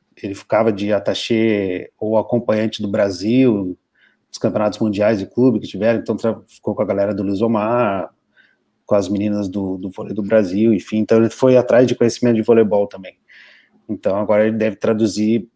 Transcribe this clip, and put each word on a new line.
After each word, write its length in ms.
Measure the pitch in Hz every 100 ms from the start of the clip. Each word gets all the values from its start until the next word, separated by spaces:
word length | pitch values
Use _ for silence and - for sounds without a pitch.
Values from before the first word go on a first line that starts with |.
| _ _
ele 120 | 104
ficava 380 | 95 - 107 113
de 200 | 98 101
attaché 1000 | 101 104 95 - 113 113 104 95 90 - -
ou 160 | 107 110
acompanhante 640 | 104 120 110 107 110 -
do 80 | 104
Brasil, 880 | 107 101 87 104 123 131 104 92 90 _ _ _ _ _
dos 100 | -
campeonatos 400 | 110 107 107 -
mundiais 400 | 110 101 104 107
de 80 | 95
clube 340 | - 131 110
que 80 | 85
tiveram, 320 | 92 110 113
então 160 | - 107
tra-, 240 | 113 98 -
ficou 280 | - -
com 80 | 101
a 40 | 104
galera 280 | 98 101
do 80 | 104
Luiz 200 | 98 101
Omar, 680 | 113 110 107 120 113 98 85 _ _ _ _ _ _ _ -
com 80 |
as 140 | 101 92
meninas 400 | 101 104 104 98
do, 280 | 101 95 95
do 140 | 95
vôlei 240 | - 104
do 80 | 104
Brasil, 500 | 101 110 95 95 113
enfim, 260 | 104 - 107
então 200 | 104 113
ele 120 | 113
foi 260 | - 131 127
atrás 300 | 120 117 127
de 80 |
conhecimento 420 | 120 117 - 120 113
de 60 |
voleibol 440 | 110 113 107 101 101
também. 300 | 95 92 - _ - - _ _ _ -
Então 280 | 101 101 98
agora 300 | 95 107 110
ele 100 | 110
deve 200 | 110 101
traduzir 680 | - 110 110 92 107 113 117